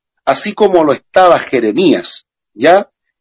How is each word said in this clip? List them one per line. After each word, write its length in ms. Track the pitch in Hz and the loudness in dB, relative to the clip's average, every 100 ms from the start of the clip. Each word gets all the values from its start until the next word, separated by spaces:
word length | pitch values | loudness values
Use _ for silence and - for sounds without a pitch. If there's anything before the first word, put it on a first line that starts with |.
| _ _ - | _ _ -4
así 280 | 135 208 | -4 -4
como 300 | - 202 180 | -2 0 2
lo 100 | 151 | 0
estaba 440 | 123 _ 190 185 143 | -2 _ 2 2 2
Jeremías", 840 | - 127 110 120 180 92 - - _ _ _ | -2 -4 -2 0 0 0 -4 -12 _ _ _
¿ya? 360 | 104 147 196 208 _ _ _ | -2 2 2 0 _ _ _